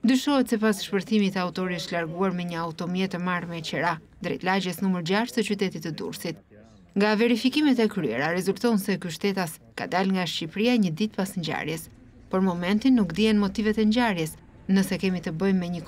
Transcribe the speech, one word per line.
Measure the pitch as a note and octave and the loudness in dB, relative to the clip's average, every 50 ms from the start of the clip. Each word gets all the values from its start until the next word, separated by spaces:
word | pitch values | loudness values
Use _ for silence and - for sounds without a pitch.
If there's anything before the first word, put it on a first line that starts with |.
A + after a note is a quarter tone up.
| - | 2
Dyshohet | A3+ C4 B3+ - D4 C#4+ C4+ B3+ - | 2 2 2 2 2 2 2 2 2
se | A#3+ G#3+ | 0 2
pas | G#3+ A3 G#3 | 2 2 0
shpërthimit | G3+ - - - G3 F#3 - A3 G#3+ G3+ F#3+ G3 F#3+ | 0 -4 -4 -4 -4 -2 0 0 2 2 2 0 -2
autori | F3+ F3+ E3+ F#3 F#3 F3+ F3+ | -4 -2 -4 -4 -4 -4 -4
është | E3+ D#3 - F3+ | -6 -6 -4 -4
larguar | E3+ E3 D#3+ E3 E3+ F#3+ F#3+ F3 | -4 -4 -4 -2 -2 -2 0 0
me | F3 F3 | -2 -6
një | F3 E3+ E3 | -6 -6 -6
automjet | E3 E3+ D#3+ - F3 E3 F3+ F#3 F#3+ F#3+ - | -6 -6 -6 -6 -6 -4 -2 -2 -2 -2 -2
të | F3 F3+ | -4 -2
marrë | F#3 F3+ F3 E3+ F3 | -2 -2 -2 -4 -6
me | E3+ E3 D#3+ | -10 -8 -8
qera, | - - D3+ D3+ F3 E3 D#3+ - - - - | -6 -4 -2 -2 -2 -2 -4 -8 -18 -18 -10
drejt | - F3 - - - | -6 -6 -6 -2 0
lagjes | F#3 F#3+ G3 F#3 F#3 E3+ - G3 | 0 0 0 0 -2 -4 -2 -2
numër | F#3+ F#3 F3+ E3 D#3+ | 0 0 0 0 0
gjashtë | F#3+ G#3 A#3 A#3+ - A#3+ | 0 0 0 0 -2 -2
të | G#3 | -2
qytetit | - G#3 G3 G3 F#3 - E3+ D#3+ | -2 0 -2 -2 -4 -4 -6 -8
të | E3+ D#3+ D#3 | -8 -8 -8
Durrësit. | - E2 - - - F3 D#3+ - _ _ - - - - - - - - _ | -8 -10 -10 -8 -8 -10 -10 -10 _ _ -20 -20 -20 -20 -20 -20 -20 -6 _
Nga | G3 G3+ G#3+ G#3+ G3+ | 2 4 4 4 4
verifikimet | A#3 A#3+ B3+ A3 - C4 B3+ D4 D4+ D4 B3+ A#3 | 4 4 4 4 2 0 2 4 4 4 4 4
e | A3+ G#3+ | 2 2
kryera, | G#3+ G3 D#3 B2 G#2+ A#2+ C#3+ D#3+ E3+ | 2 0 -2 -2 -2 0 0 0 0
rezulton | F3+ F3+ F#3+ F#3+ G3 - A#3+ A#3 G3+ | 0 0 0 -2 0 2 2 2 2
se | G3 - F#3+ D#3+ | 2 0 -2 -2
ky | - F3 | -2 -8
shtetas | D#3 - - G3+ F#3+ F#3+ F3+ D#3+ - - - - - | -8 -2 -2 -2 0 0 -2 -4 -6 -12 -18 -18 -8
ka | - - - | -8 -6 0
dalë | E3 F3+ G3 F#3+ F#3+ | 0 2 2 2 2
nga | F#3 F3+ E3 | 0 0 -2
Shqipëria | - - F3 D#3+ - G3 A3 A#3+ B3 | -4 -6 -6 -6 -2 0 2 2 4
një | A#3 G3+ F3+ D#3 D#3 | 4 2 2 0 -2
ditë | G#3+ A3 - | -4 -2 -2
pas | - F#3+ G3 - | -4 -4 -4 -4
ngjarjes. | F#3 D#3+ D#3 - - - - D#3+ E3 - - - - - - - - - - | -6 -4 -4 -4 -4 -4 -6 -6 -8 -10 -16 -20 -20 -20 -20 -20 -20 -10 -2
Për | - F#3+ F#3+ | 0 2 2
momentin | F#3+ F3 F3 F3 F3 G#3 G#3+ - C4+ C4 | 2 0 0 0 2 2 4 4 4 6
nuk | A#3+ G3+ E3 E3 | 6 4 2 2
dihen | F3 G#3+ A3 A3 G#3 | 2 2 4 4 4
motivet | G3+ G3 G3 - G#3 A3 G#3 A3 | 2 2 0 0 0 0 2 2
e | A3 G#3+ | 2 4
ngjarjes, | G#3+ B3 B3 A#3 G3 E3+ D#3+ D#3 - - - - - - - - | 4 4 4 2 2 0 -2 -4 -6 -12 -20 -20 -20 -16 -2 2
nëse | G3 G3 F#3+ G3 G3 E3+ | 2 2 4 2 -2 -2
kemi | - F#3+ F#3 F3 D#3+ | 0 -2 -2 -2 -4
të | F#3 D#3+ D#3+ | -6 -4 -2
bëjmë | F#3+ G3 F#3+ F#3 | 0 2 2 2
me | F3+ F3 F3 | 0 -2 -6
një | E3+ D#3 | -8 -6